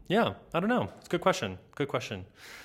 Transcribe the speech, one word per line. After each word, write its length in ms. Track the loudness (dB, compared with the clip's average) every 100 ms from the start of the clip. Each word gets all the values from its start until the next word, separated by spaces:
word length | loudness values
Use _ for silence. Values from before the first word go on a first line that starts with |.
| 0
Yeah, 280 | 2 2 0 -4
I 80 | -2
don't 80 | 2
know. 220 | 2 0 -6
It's 80 | -4
a 40 |
good 120 | 0
question. 360 | 2 2 0 -6 -10 -4
Good 120 | -2
question. 380 | -2 -4 -8 -10 -16 -20 -18